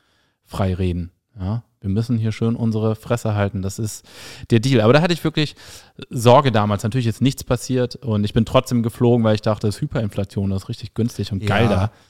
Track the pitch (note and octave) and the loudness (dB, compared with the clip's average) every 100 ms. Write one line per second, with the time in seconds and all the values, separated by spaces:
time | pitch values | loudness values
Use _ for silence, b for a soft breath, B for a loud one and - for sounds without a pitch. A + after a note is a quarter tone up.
0 | _ _ _ _ _ - G2 F2+ F#2 F2 | _ _ _ _ _ -4 -2 0 -2 -2
1 | E2+ - _ - F#2 A#2 - _ G2 G2 | -6 -12 _ -10 -6 -6 -8 _ -4 -4
2 | A2+ A#2+ A2 G#2 A2+ A#2+ A2+ G#2+ A2 A2 | -2 -2 -2 -2 -2 0 -2 0 -2 -2
3 | - A#2+ A2+ G2+ G2+ G2 F#2+ - A2 - | -4 -4 -2 -2 -2 -2 -6 -6 -8 -8
4 | B B B B - A#2 C3 B2+ G#2+ C#3+ | B B B B 0 2 4 4 6 4
5 | F3 E3+ D#3+ D#3 D3+ - B B B - | 4 0 -2 -2 -4 -6 B B B -20
6 | - B2+ A#2 B2+ C#3 A2 G#2 G2+ A2+ C3 | -10 2 6 8 6 2 2 0 -2 -2
7 | A2+ - B2+ - - B2+ - B2+ B2 - | -2 0 0 -2 -2 -4 -2 -2 -2 -4
8 | A#2+ G#2 G#2 A#2+ A2 C3 - A#2+ A2+ - | -4 -2 0 0 2 2 2 0 -2 0
9 | A#2+ A#2+ A2 G#2+ A2 G#2+ G#2+ - D3+ C3+ | 2 4 2 2 0 -2 -2 -4 -4 -4
10 | A2 - G2 G#2 G2 F#2+ - A#2 A2 - | -4 -4 -6 -4 -4 -4 -6 -10 -10 -4
11 | A2+ - G2+ G2 G#2 G#2 A#2 F#2 G#2+ b | -4 -4 -6 -4 0 2 2 2 0 b